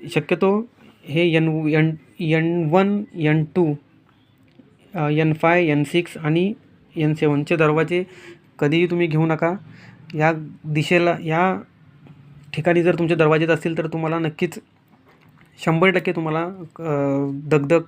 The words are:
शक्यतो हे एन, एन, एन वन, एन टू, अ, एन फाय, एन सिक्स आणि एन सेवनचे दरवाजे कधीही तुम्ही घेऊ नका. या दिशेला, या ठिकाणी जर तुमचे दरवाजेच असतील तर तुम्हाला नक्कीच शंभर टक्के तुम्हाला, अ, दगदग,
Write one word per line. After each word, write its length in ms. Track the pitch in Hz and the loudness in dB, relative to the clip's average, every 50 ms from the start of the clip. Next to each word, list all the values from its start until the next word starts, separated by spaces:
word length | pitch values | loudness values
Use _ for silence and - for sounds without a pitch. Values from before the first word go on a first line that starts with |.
| - 147 | -8 -4
शक्यतो 580 | - 160 156 - 185 156 190 190 196 208 233 - _ _ - - - _ - | -4 -4 -2 -2 -2 0 2 2 2 0 -2 -6 _ _ -20 -20 -20 _ -12
हे 280 | - 139 160 175 175 160 | -6 -2 0 2 2 2
एन, 360 | 160 160 160 160 156 156 151 | 2 2 2 0 -2 0 0
एन, 260 | 151 156 156 160 160 156 - _ _ - | 2 4 2 2 0 -4 -10 _ _ -6
एन 480 | 185 156 160 160 160 165 170 175 170 151 | -2 0 0 2 2 0 0 0 0 2
वन, 320 | 156 190 196 202 202 202 208 - - | 2 2 2 2 0 -2 -4 -8 -6
एन 300 | 175 156 151 151 160 151 | -2 0 2 2 2 0
टू, 300 | 156 - 185 175 156 147 147 - _ _ _ _ _ _ _ _ _ _ _ _ _ _ _ - _ _ _ _ _ - | -2 0 0 0 0 0 -4 -8 _ _ _ _ _ _ _ _ _ _ _ _ _ _ _ -20 _ _ _ _ _ -6
अ, 140 | 175 151 147 | -4 -2 0
एन 240 | 151 151 160 156 156 | 2 2 2 2 0
फाय, 340 | 156 - 165 170 180 175 | 2 2 4 4 4 2
एन 180 | 156 147 147 147 | 2 2 0 0
सिक्स 320 | 143 - 170 165 - - | 0 0 -2 -2 -4 -6
आणि 380 | 160 160 151 156 170 180 202 220 - _ _ _ _ _ _ - | -6 -4 -2 0 0 0 -2 -4 -6 _ _ _ _ _ _ -6
एन 180 | 165 156 151 156 | -2 -2 0 0
सेवनचे 420 | 156 160 151 147 143 147 - 175 | 0 0 0 0 0 -2 0 0
दरवाजे 480 | 156 160 151 151 160 160 156 180 180 185 - - - - - - - _ _ _ - | 2 2 2 2 2 0 0 -2 -4 -4 -6 -10 -20 -20 -20 -20 -20 _ _ _ -2
कधीही 280 | 151 147 156 165 180 | -2 0 2 2 2
तुम्ही 200 | 170 175 175 175 | 2 0 0 0
घेऊ 200 | 165 151 156 160 | 0 0 0 0
नका. 280 | 160 160 156 165 165 185 208 - - - - - - - - - - - | 0 0 0 -2 -2 -2 -4 -10 -16 -20 -20 -20 -20 -20 -20 -18 -10 -4
या 180 | 151 151 160 165 156 156 143 - - - | 0 0 0 0 0 -4 -12 -16 -14 -8
दिशेला, 520 | 156 151 156 147 - 180 175 175 170 170 160 165 | -4 -2 -2 0 2 2 2 2 2 0 -2 -2
या 380 | 160 156 165 180 190 185 196 - - _ _ _ _ - - - - - - - - - - - - - | -2 0 0 0 0 0 -4 -8 -14 _ _ _ _ -20 -20 -20 -20 -20 -20 -20 -20 -20 -20 -20 -14 -8
ठिकाणी 280 | - 151 180 170 175 165 | -4 0 2 2 2 2
जर 160 | 175 170 165 | 2 2 2
तुमचे 160 | 170 160 170 | 0 0 2
दरवाजेच 360 | 156 160 151 156 156 165 165 | 2 4 4 4 2 2 2
असतील 280 | 165 160 - 175 165 165 | 0 0 -2 -4 -4 -4
तर 80 | 160 | -6
तुम्हाला 320 | 160 - 160 160 156 165 165 | -6 -4 -6 -4 -4 -4 -2
नक्कीच 400 | 165 156 156 - 180 165 - - - _ _ _ _ _ _ _ _ _ _ _ _ _ _ _ _ _ _ - - | -4 -4 -4 -4 -4 -4 -6 -8 -20 _ _ _ _ _ _ _ _ _ _ _ _ _ _ _ _ _ _ -6 -2
शंभर 260 | 175 160 165 180 190 | 0 2 2 2 2
टक्के 220 | 180 185 - 190 170 | 2 0 -2 -4 -4
तुम्हाला, 320 | 170 160 160 156 160 165 180 196 190 170 156 - - | -4 -4 -4 -2 -4 -4 -6 -8 -12 -16 -18 -16 -10
अ, 140 | 165 160 147 143 143 139 139 139 139 139 139 139 147 147 | -6 -4 -2 -2 -2 -2 -2 -2 -4 -4 -6 -8 -4 0
दगदग, 320 | 156 151 143 139 165 165 165 | 0 0 2 2 0 0 0